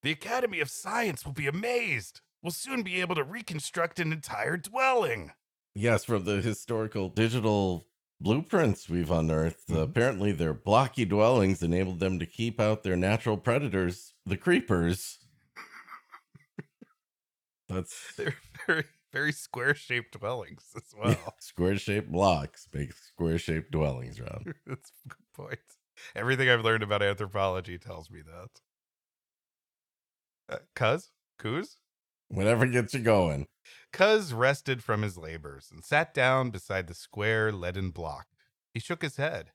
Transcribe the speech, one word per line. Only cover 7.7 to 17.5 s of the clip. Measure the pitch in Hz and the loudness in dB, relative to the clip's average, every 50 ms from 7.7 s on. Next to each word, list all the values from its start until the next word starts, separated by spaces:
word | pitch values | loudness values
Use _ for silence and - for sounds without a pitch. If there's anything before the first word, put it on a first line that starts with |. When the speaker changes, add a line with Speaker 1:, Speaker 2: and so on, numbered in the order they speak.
| 90 85 - _ _ _ _ _ _ _ | 2 -2 -4 _ _ _ _ _ _ _
Speaker 2:
blueprints | - 98 110 139 170 - - 190 160 120 95 - - - | 2 2 2 2 2 0 2 4 4 4 2 0 -2 -4
we've | 85 87 85 76 | -2 -2 0 2
unearthed, | 87 82 80 80 80 78 80 82 80 _ - - | 2 2 4 4 2 2 2 0 -2 _ -6 -2
Speaker 1:
Mm-hmm. | 82 80 | 0 0
Speaker 2:
apparently | 78 76 - 117 117 127 127 92 98 104 | 0 2 2 2 2 2 2 2 0 0
their | 101 78 87 80 76 | 0 2 0 -2 -2
blocky | - - - 101 117 139 123 - - 120 | -2 2 4 6 6 4 4 0 -2 0
dwellings | 92 98 104 107 113 127 123 101 95 95 85 | 2 4 4 6 6 6 6 6 4 4 2
enabled | 87 82 85 90 95 92 92 85 | 2 0 2 2 0 0 -2 -2
them | 92 95 92 90 | 0 0 0 0
to | 85 | -4
keep | 85 - - 113 117 - - | -6 -4 -4 -4 -4 0 0
out | 110 107 107 107 - | 2 2 2 0 0
their | 95 92 90 | 0 0 2
natural | 90 95 104 113 - 120 107 98 | 2 2 2 2 0 0 -2 0
predators, | - - 117 131 143 135 98 95 92 87 90 - - - _ _ _ | 0 0 0 0 0 0 0 0 0 0 -2 -4 -12 -20 _ _ _
the | - 101 92 | -6 -4 -2
creepers. | - - 175 - - - 107 87 85 85 90 98 - - - - _ | 2 4 4 4 4 2 2 4 4 2 2 0 -2 -12 -14 -16 _
<laughs> | _ _ _ _ _ _ - - - - - - - - - _ _ - - _ _ _ - _ _ _ - - _ _ _ - _ _ _ _ _ _ _ _ _ _ _ _ _ | _ _ _ _ _ _ -20 -20 -20 -20 -20 -20 -20 -20 -20 _ _ -20 -20 _ _ _ -20 _ _ _ -16 -16 _ _ _ -20 _ _ _ _ _ _ _ _ _ _ _ _ _